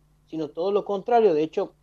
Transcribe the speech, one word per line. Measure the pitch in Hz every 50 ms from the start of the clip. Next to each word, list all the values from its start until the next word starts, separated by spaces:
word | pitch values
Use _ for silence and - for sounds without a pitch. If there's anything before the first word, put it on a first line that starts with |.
| _ _ _ _ _
sino | _ - 160 156 143
todo | - 165 170 196
lo | 202 208 -
contrario. | - 202 196 185 - 240 233 220 202 160
De | 151 156
hecho, | 156 - 208 190 160 - _